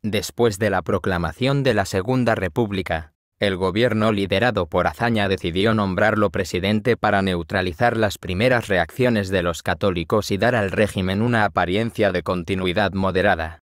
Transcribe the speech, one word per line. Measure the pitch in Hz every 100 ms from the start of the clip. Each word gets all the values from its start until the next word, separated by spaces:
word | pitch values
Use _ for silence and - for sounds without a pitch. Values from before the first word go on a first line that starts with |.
Después | 107 101 - - 117 95
de | 107
la | 92
proclamación | 82 95 - 90 82 - 127 139
de | 131
la | 107
Segunda | 98 98 92 127 117
República, | 110 92 82 113 98 90 80 80 _ _ _
el | 104 92
gobierno | 95 92 120 110 110
liderado | 107 98 95 120 104 85
por | 92 85
Azaña | - 117 113 101
decidió | 95 92 85 104
nombrarlo | 110 101 92 107 107 101
presidente | 95 92 92 95 107 104 113
para | 107 101
neutralizar | 95 87 80 98 92 85 120 113
las | 107 -
primeras | 87 92 123 123 -
reacciones | 95 82 - 123 113 95
de | 95
los | 87 82
católicos | - 87 104 87 80 110 -
y | 101
dar | 113
al | 123 101
régimen | 107 104 - 92 98
una | 117 117
apariencia | 104 90 87 95 113 - 101
de | 90
continuidad | 85 92 82 95 92 90 101
moderada. | 95 95 90 98 87 80 82